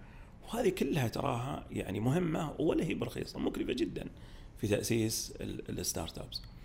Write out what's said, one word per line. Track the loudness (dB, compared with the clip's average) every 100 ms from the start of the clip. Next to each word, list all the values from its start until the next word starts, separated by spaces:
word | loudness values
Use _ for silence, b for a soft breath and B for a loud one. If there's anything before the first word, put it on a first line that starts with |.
| B B B -16 -6
وهذه | 2 4
كلها | 4 4 4 4
تراها | 2 0 0 0 -4 -4
يعني | -4 -2 0
مهمة | 4 4 4 2 0 2
ولا | 4 4
هي | 2
برخيصة، | 0 -2 -2 -4 -2
مكلفة | -2 0 0
جدًا | 2 0 0 -8 -10 B B B -4
في | 2
تأسيس | 2 4 4 4 2 -4 -6
ال-، | -4 -4 -4 -2
الستارت | 0 0 -4 -6
أبس. | -8 -8 B B